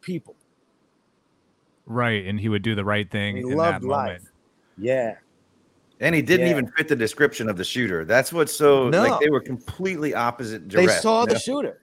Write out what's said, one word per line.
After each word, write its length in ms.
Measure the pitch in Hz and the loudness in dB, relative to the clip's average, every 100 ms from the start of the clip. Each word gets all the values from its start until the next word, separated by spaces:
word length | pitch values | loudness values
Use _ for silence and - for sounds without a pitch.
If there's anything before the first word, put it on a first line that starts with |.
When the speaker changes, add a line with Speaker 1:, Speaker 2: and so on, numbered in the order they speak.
Speaker 1:
people. 340 | - 175 - - _ _ _ _ _ _ _ _ _ _ _ _ _ _ - | -10 -10 -10 -20 _ _ _ _ _ _ _ _ _ _ _ _ _ _ -8
Speaker 2:
Right, 400 | 113 120 107 95 | -2 0 0 -2
and 140 | 104 | -4
he 80 | 110 | -2
would 140 | 104 | -2
do 120 | 104 | 0
the 100 | 104 | -2
right 240 | 101 104 101 | 0 -2 -2
thing 280 | 107 101 123 | -4 -4 -6
Speaker 1:
He 60 | |
Speaker 2:
in 140 | 127 147 | -4 0
Speaker 1:
loved 260 | 165 - | 0 0
Speaker 2:
that 20 | 127 | -2
Speaker 1:
life. 200 | 139 120 | -4 -4
Speaker 2:
moment. 160 | 90 - _ _ _ _ - | -8 -16 _ _ _ _ -8
Speaker 1:
Yeah. 380 | 113 131 117 98 _ _ _ _ _ _ _ - | -2 -2 -2 -6 _ _ _ _ _ _ _ -4
Speaker 3:
And 120 | 135 | 0
he 100 | 165 | 2
didn't 240 | 127 180 170 | 2 2 4
Speaker 1:
Yeah. 60 | |
Speaker 3:
even 120 | 147 120 156 | 2 0 -2
fit 120 | 156 | 0
the 80 | 131 | 0
description 520 | 110 - 143 - 110 | 0 2 0 0 -4
of 80 | 92 | -4
the 60 | |
shooter. 420 | 90 127 113 85 | -4 -4 -2 -2
That's 280 | 80 120 131 | 2 2 2
what's 200 | 170 151 | 0 -2
so, 360 | - 147 139 127 | 2 4 6 4
Speaker 1:
No. 140 | 165 | 2
Speaker 3:
like, 160 | 254 170 | 2 2
they 100 | 147 | 2
were 100 | 135 | 0
completely 720 | - 123 - - 190 170 151 | -2 -12 -12 -8 -6 -4 -4
opposite 560 | 104 120 120 117 110 95 | -2 -2 -4 -8 -10 -4
Speaker 1:
They 180 | 104 185 | 4 4
Speaker 3:
direct, 160 | 92 | 4
Speaker 1:
saw 180 | 220 226 | 2 2
Speaker 3:
you 60 | 233 | 2
Speaker 1:
the 40 | |
Speaker 3:
know? 40 | 226 | 0
Speaker 1:
shooter. 400 | - 285 170 - | 0 -4 -4 -8